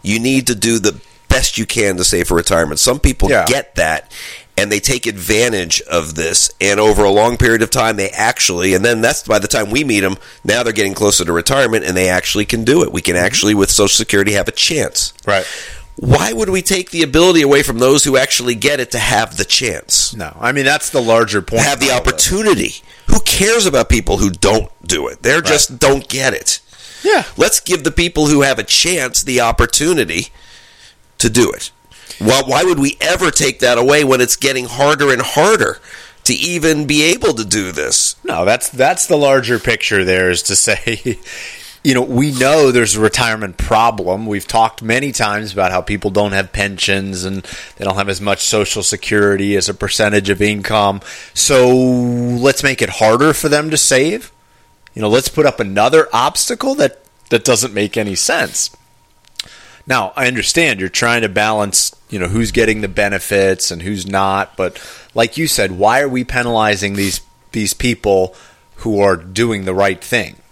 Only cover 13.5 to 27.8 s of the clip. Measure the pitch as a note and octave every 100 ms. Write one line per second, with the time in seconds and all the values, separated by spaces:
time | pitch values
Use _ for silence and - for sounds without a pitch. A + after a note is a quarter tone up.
13.5 | G#2 F#2+ - G2+ - G#2+ G2+ G2 G2+ F2+
14.5 | - - D#3 F#2 - - - - G2 F2+
15.5 | - - - - - B2+ C#3 G3 A3+ G#3+
16.5 | F#3 - F#3+ F3+ E3+ D#3 D3 F3+ E3+ C#3
17.5 | C#3+ C#3+ A2+ B2+ C#3+ D3+ C3+ C3+ - B2
18.5 | A#2 C#3 C#3+ A#2+ A2+ G#2 G#2 A2 - G2
19.5 | - B2 D#2+ - - - A2+ E2 E2 A#2
20.5 | C#3 C3+ D3+ - C#3+ A2+ A2+ A2 G#2 F2
21.5 | A2+ C#3 C#3+ C#3 B2 C3 A#2+ - F#3+ G#3+
22.5 | C#3+ - - - - - G3+ - - G3
23.5 | A#3 F#3+ C3+ A2+ A#2+ F#2+ G2+ G#2 F2 G2
24.5 | A2 - - - D#2 B1+ B1+ A#2 D#3 D3+
25.5 | D3 - B2+ C#3 C#3 C3 C3 C3+ F#2 -
26.5 | - _ - - - G4 F#4+ - - F3+
27.5 | - - E3+